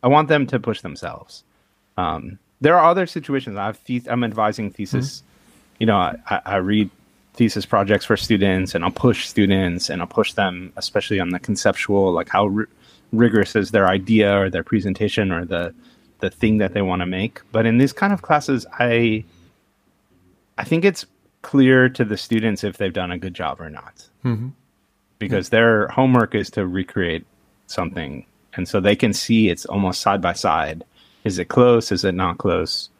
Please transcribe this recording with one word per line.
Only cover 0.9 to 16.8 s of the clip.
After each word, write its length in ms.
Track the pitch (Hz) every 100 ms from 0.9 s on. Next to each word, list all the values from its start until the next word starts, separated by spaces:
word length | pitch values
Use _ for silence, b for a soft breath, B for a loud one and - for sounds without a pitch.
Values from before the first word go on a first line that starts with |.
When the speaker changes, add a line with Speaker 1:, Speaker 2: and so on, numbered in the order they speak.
| 71 85 - - - _ _ _ _ _ -
Speaker 1:
Um, 420 | 87 80 82 95 _ _
there 180 | 139 175
are 100 | 165
other 160 | 175 180
situations. 500 | - 147 139 123 101
I've 260 | 101 107 _
the-, 160 | 123 120
I'm 140 | 120
advising 480 | 117 107 107 107 104
thesis. 480 | - 98 131 135 -
Speaker 2:
Mm-hmm. 80 | _ b b b b _
Speaker 1:
You 60 | 113
know, 100 | 101
I, 200 | 90 - -
I, 120 | 101 -
I 100 | 98
read 300 | 92 107 101 _ _ _ _
thesis 320 | - 117 107 -
projects 380 | 110 98 104
for 120 | - 107
students, 600 | - 107 98 95 92 -
and 80 |
I'll 80 | 85
push 340 | - 127 113 -
students, 640 | - 98 98 92 87 -
and 100 | 87
I'll 60 | 85
push 280 | - 104
them, 380 | - 98 90 90 -
especially 420 | - 104 - 101
on 120 | 87
the 100 | 90
conceptual, 720 | - 101 110 - - 101 95
like, 160 | 85 -
how 180 | 95 104
ri-, 200 | 101 110 _ b b b
rigorous 440 | 110 120 107 98 110
is 160 | 95
their 160 | 110 95
idea 480 | 95 95 110 101 101
or 80 | 95
their 120 | 87
presentation 680 | 82 113 95 95 104 - 98
or 120 | 82
the, 300 | 85 85 87 - b b b _
the 100 | 98
thing 280 | - 113 107
that 160 | 95
they 80 | 104